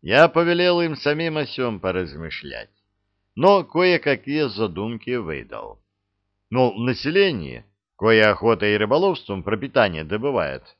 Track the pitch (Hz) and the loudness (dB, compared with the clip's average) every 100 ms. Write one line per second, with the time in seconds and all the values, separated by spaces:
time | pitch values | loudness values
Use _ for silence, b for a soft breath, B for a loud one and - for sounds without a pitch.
0 | - 120 165 165 170 175 180 175 170 147 | 2 6 6 4 2 2 2 2 0 -2
1 | 147 151 165 156 143 - 123 101 92 92 | -2 -2 -2 -4 -6 -4 -4 -2 -4 -2
2 | 85 71 80 - 71 60 55 _ _ _ | -4 -8 -12 -12 -12 -14 -16 _ _ _
3 | _ _ _ - 170 202 190 160 180 175 | _ _ _ 0 4 4 0 0 2 2
4 | 147 135 - 147 143 98 110 85 107 113 | 0 -2 -2 -4 -2 -2 -4 -4 -6 -8
5 | - 123 87 73 - 57 55 55 _ _ | -6 -6 -4 -10 -10 -14 -14 -18 _ _
6 | _ _ _ _ _ 120 127 101 120 123 | _ _ _ _ _ 0 0 0 -4 -2
7 | 139 180 196 123 73 58 - _ _ _ | -2 0 0 0 -8 -14 -18 _ _ _
8 | 107 113 107 101 117 107 104 104 107 143 | 4 6 6 4 2 2 2 0 2 2
9 | 190 170 - 98 92 107 135 131 104 80 | 2 -2 -6 -8 -4 -4 -2 2 2 0
10 | 80 104 135 123 73 65 _ | -6 -4 -2 -2 -2 -6 _